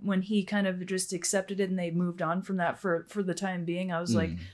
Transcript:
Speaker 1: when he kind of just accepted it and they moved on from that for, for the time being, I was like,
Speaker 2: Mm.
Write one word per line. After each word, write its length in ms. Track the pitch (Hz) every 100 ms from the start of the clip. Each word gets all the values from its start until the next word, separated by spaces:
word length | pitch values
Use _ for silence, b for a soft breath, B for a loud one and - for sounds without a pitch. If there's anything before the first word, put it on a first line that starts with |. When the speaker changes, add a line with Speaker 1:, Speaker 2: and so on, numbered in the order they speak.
Speaker 1:
when 180 | 202 190
he 220 | 190 208
kind 240 | 190 208 196
of 180 | 180 180
just 280 | 190 185
accepted 460 | 175 - 190 185 196
it 100 | 190
and 80 | 185
they 100 | 175
moved 320 | 170 175 175
on 220 | 160 180
from 140 | 185 190
that 200 | 170 127
for, 300 | 196 165 -
for 140 | 208
the 100 | 185
time 320 | 170 196 180 165
being, 260 | 175 185
I 80 | 170
was 140 | 175
like, 160 | 110 90
Speaker 2:
Mm. 80 | 87 87